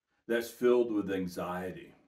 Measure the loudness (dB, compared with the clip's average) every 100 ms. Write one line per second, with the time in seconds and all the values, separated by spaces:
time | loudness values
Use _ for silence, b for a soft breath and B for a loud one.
0 | _ _ -2 -2 -2 2 4 4 4 0
1 | -2 -2 -4 -6 -6 -4 -6 -10 -16 -20